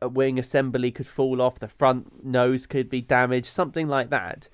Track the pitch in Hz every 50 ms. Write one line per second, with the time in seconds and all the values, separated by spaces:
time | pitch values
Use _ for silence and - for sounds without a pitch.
0 | - 127 127 131 135 135 131 127 120 - - 143 135 131 117 127 123 123 123 -
1 | 131 - - - 135 131 131 127 127 127 - - - 107 - - 143 131 127 127
2 | - - - - - 135 127 127 123 127 131 127 - - - 139 127 127 - 127
3 | 123 - 135 123 127 123 127 127 123 - - - 180 143 - 160 160 151 143 135
4 | 123 120 147 123 92 87 - - - -